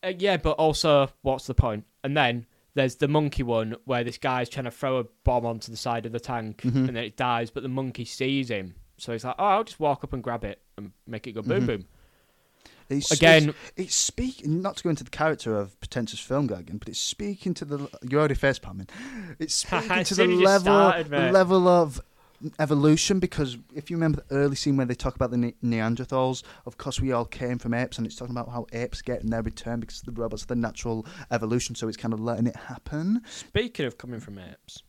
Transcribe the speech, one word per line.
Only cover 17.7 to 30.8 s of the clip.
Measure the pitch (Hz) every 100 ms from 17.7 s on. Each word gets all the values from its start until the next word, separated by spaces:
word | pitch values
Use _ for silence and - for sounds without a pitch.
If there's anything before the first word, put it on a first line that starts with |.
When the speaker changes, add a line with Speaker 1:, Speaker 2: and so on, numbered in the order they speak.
| 143 143 -
Speaker 2:
you're | 123 139
already | 151
face | 131 139 127
palming. | - 95 92 190 262 254 185 147
It's | 156
Speaker 1:
<laughs> | -
Speaker 2:
speaking | - 175 208
Speaker 1:
As | 185 185
Speaker 2:
to | 196
Speaker 1:
soon | 185
Speaker 2:
the |
Speaker 1:
as | 180
you | 190
Speaker 2:
level, | 196
Speaker 1:
started, | 185 202 196 170 151
mate. | 143 131
Speaker 2:
level | 190 185 190 180
of | 175 160 - - _ _ _ 151 -
evolution, | 151 147 151 156 - 190
because | 180 - 139 120 - 151
if | 143
you | 165
remember | 160 143 -
the | 139
early | 143 139
scene | 147 139
where | 123
they | 123
talk | 135 -
about | 127
the | 120
Ne-, | 120 -
Neanderthals, | 120 113 110 117 131 131 131 127 - - -
of | -
course | - -
we | 139
all | 123 117
came | - 123 123
from | 120 117
apes, | 123 -
and | 110
it's | -
talking | 123 123
about | 120
how | 120 110
apes | 117 120 -
get | - 123
in | 110
their | 113
return | 113 - - 117
because | 113 -
the | -
robots | 117 113 107
are | -
the | 120
natural | 117 -